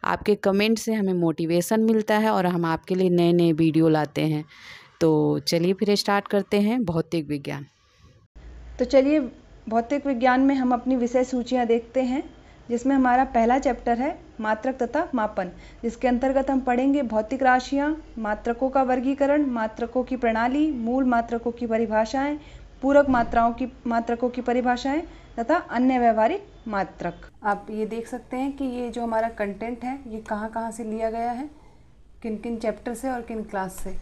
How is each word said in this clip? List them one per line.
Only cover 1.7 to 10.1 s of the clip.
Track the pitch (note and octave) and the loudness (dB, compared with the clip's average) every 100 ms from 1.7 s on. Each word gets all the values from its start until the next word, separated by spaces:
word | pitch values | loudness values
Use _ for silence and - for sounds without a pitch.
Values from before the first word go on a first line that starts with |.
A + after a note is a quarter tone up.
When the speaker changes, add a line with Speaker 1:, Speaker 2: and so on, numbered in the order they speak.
| A3 | 2
Speaker 1:
मिलता | A3 A3 G#3+ G#3+ | 4 2 2 2
है | A3 | 2
और | G#3 F3+ | 2 0
हम | F3 | 0
आपके | E3+ D#3+ - | 0 -2 -2
लिए | F#3 F#3 | 0 2
नए | F3 E3+ | 4 4
नए | F3 E3+ | 6 4
वीडियो | D#3 E3 D#3 D#3+ | 4 4 4 4
लाते | D#3 D3 D3+ | 4 2 0
हैं। | D#3 D3+ D3+ - - - - _ | 0 -2 -4 -18 -20 -20 -20 _
तो | E3 D#3 D3+ D3 | 4 4 2 0
चलिए | D3 E3+ E3+ | 0 0 2
फिर | F#3+ G3+ | 0 2
स्टार्ट | G3+ - G3+ G3+ | 2 2 0 2
करते | G#3 F#3+ G#3 | -2 2 2
हैं | G#3 B3 | 2 2
भौतिक | F#3+ E3 D#3+ E3+ D3 | 0 0 -2 -4 -4
विज्ञान। | D3 C#3+ C#3+ C#3+ _ _ _ - _ _ - - - - - | -6 -6 -8 -10 _ _ _ -20 _ _ -20 -20 -20 -18 -4
Speaker 2:
तो | |
चलिए | B3 C4+ C4+ D#4 B3 - - - - | 4 4 6 2 0 -10 -20 -18 -4
भौतिक | A3+ A#3 C#4+ | -2 0 -2
विज्ञान | C#4 | -2